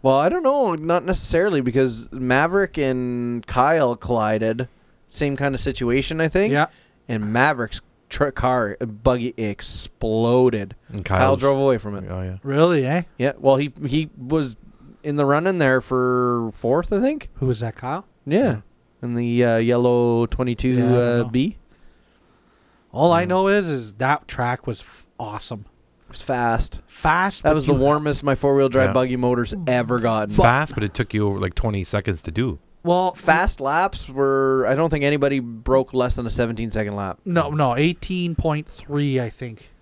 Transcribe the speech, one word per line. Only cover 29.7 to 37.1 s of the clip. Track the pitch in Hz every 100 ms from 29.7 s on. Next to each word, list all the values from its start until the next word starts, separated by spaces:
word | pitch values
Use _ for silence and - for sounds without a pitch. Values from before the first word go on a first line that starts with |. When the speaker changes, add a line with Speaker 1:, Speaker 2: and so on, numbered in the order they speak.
| 123 113 123
Speaker 1:
gotten. | 113 113 107 104
Speaker 2:
But |
Speaker 3:
Fast, | 127 127 151 -
but |
it | 104
took | - 117
you | 107 104
over, | 98
like, | 95 -
twenty | 113 104
seconds | 90 104 98 87
to | -
do. | 82 127 73 _ _
Speaker 2:
Well, | 175 175 185
Speaker 1:
Fast | 180 - 160 196 -
laps | 135 151 190 - -
were, | 135 139 135 135 135 117
I | 139
don't | 165
think | 147
anybody | 143 147 143 139
broke | 120 113 117 135 127
less | 127 123 123
than | 117
a |
seventeen-second | 113 120 113 113 110 104 101
lap. | 98